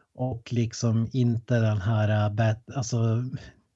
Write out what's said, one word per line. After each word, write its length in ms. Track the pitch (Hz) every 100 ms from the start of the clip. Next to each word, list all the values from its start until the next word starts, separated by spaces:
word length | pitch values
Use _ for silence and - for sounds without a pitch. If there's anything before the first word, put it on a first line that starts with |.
| _
och 400 | - 127 123 -
liksom 560 | 120 117 - 120 110 113
inte 460 | 131 120 117 - 120
den 220 | 110 104
här, 440 | 95 110 107 107 104
eh, 80 |
bat-, 380 | 104 113 110 - -
alltså, 480 | 113 120 117 113 127 143 - - _